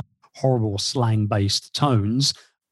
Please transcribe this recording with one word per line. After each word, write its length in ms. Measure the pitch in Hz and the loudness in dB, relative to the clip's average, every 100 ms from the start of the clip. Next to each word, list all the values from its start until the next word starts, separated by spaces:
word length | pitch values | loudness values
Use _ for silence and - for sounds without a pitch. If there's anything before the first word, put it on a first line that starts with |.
| - _ _ - | -10 _ _ -4
horrible 420 | 135 127 110 101 | 0 2 0 -2
slang-based 960 | - 139 117 110 104 107 98 - - | -4 -2 0 2 2 0 0 -2 -6
tones, 600 | - 143 117 101 123 139 - - _ _ | -2 2 2 0 0 -2 -4 -12 _ _